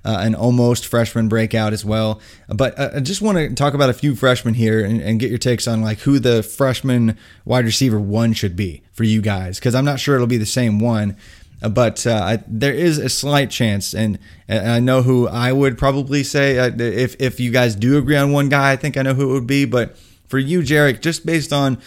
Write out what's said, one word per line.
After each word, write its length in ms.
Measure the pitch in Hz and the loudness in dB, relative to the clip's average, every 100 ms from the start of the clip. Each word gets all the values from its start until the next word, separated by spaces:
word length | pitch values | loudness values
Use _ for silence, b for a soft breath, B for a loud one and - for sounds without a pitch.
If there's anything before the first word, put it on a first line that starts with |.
uh, 140 | - 104 | -4 -2
an 160 | 110 110 | 0 0
almost 500 | 123 123 120 120 - | 2 4 2 0 0
freshman 420 | 117 113 120 110 | -2 0 -2 0
breakout 440 | 113 110 113 107 | 0 0 0 -2
as 120 | 107 | -2
well. 360 | 104 110 110 107 B B - | -2 -2 -2 -4 B B -8
But, 300 | 104 131 - | -2 -2 -2
uh, 120 | 139 | -6
I 60 | 143 | -4
just 200 | 135 196 | -6 -4
wanna 320 | 214 185 147 | -2 0 -2
talk 200 | 123 143 | -2 0
about 160 | 143 135 | 2 2
a 40 | |
few 200 | 117 147 | 2 -2
freshmen 400 | 120 131 123 120 | 2 2 2 0
here 300 | 117 110 110 | 0 2 2
and, 160 | 101 113 | 0 -2
and 180 | 82 110 | 0 -2
get 120 | 120 | -2
your 80 | 113 | -2
takes 280 | 127 117 - | 0 0 -2
on, 160 | 113 | -2
like, 180 | 110 101 | -2 -2
who 200 | 139 139 | 0 2
the 240 | 123 117 | 2 2
freshman 720 | 104 - 135 123 135 123 113 107 B B | 0 -2 -2 0 0 2 2 -2 B B
wide 200 | - 127 | -2 0
receiver 340 | 113 107 135 107 | 0 0 0 0
one 340 | 101 107 117 | 0 0 0
should 220 | 110 101 | 0 -2
be 280 | 87 95 71 - | -4 -6 -8 -14
for 100 | - | -2
you 180 | 113 110 | 0 2
guys, 380 | 104 98 92 92 | 0 -4 -6 -4
'cause 160 | 127 | -2
I'm 100 | 123 | 0
not 140 | 143 135 | 0 -2
sure 160 | - | 0
it'll 140 | 135 120 | 2 2
be 80 | 120 | 0
the 100 | 107 | -2
same 320 | 131 117 104 | 0 0 2
one. 380 | 117 113 104 98 B B B - | 0 0 -2 -6 B B B -8
Uh, 100 | 110 | -2
but, 360 | 104 113 - 120 | 2 2 0 -2
uh, 140 | 110 | 0
I, 220 | 92 110 - | 0 -2 -4
there 280 | 110 139 | -4 -2
is 240 | 131 175 151 | 0 0 0
a 100 | 117 | -2
slight 420 | - 139 143 135 | -4 0 0 0
chance, 420 | - 113 101 - | -2 -2 -2 -4
and, 280 | - 110 95 B B - | -4 -2 -4 B B -6
and 240 | 107 107 | -2 0
I 80 | 117 | 0
know 240 | 127 131 | 2 4
who 240 | 123 127 120 | 4 2 2
I 240 | 120 123 | 0 0
would 280 | 135 139 123 | 2 2 2
probably 440 | 139 139 127 143 | 0 0 -2 -2
say, 380 | 135 143 139 127 | -2 0 2 2
uh, 100 | 123 113 | 0 0
if, 380 | 117 101 127 - | -2 -2 -2 -2
if 220 | 131 - | -4 -2
you 100 | 123 | -2
guys 240 | 123 123 | 2 2
do 240 | 101 123 143 | 2 2 2
agree 180 | 131 147 | 2 2
on 140 | 143 | 2
one 180 | 143 143 | 2 2
guy, 200 | 143 139 | 2 2
I 60 | 131 | 0
think 200 | 151 135 | -2 -2
I 60 | |
know 120 | 135 | -2
who 160 | 135 135 | 0 0
it 20 | |
would 160 | 135 117 | -2 0
be, 160 | 139 | 0
but 320 | 135 120 110 b b b _ | 2 0 -2 b b b _
for 120 | 131 | -4
you, 220 | 135 180 | 0 0
Jarek, 380 | 135 151 147 117 | 2 4 4 2
just 240 | 165 156 160 | -4 -4 -2
based 260 | 165 143 | -4 -2
on 260 | 143 135 120 | 0 0 -2